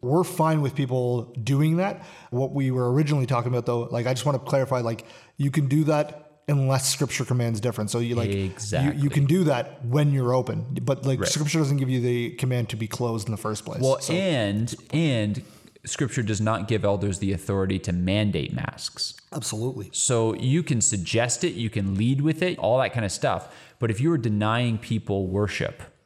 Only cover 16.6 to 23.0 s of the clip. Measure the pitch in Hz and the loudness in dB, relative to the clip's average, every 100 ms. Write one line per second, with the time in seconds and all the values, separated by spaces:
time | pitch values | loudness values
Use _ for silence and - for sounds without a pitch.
16.6 | 104 110 101 101 101 90 98 95 - 98 | 0 0 2 2 0 -2 -2 -2 -2 0
17.6 | 95 95 - 87 90 101 107 85 69 - | 0 0 0 0 2 2 2 0 -2 -4
18.6 | - - - - 101 - _ 156 117 107 | -6 -6 -12 -4 -6 -6 _ -8 -6 -4
19.6 | 120 127 98 - - 120 113 110 127 147 | -4 -6 -8 -2 2 4 2 2 2 2
20.6 | 175 123 113 107 82 110 123 - 180 85 | 2 2 4 2 0 0 0 0 -2 -2
21.6 | 113 110 98 98 113 135 147 160 180 180 | -2 0 0 2 2 2 2 2 -2 0
22.6 | 104 123 120 120 | 2 2 2 0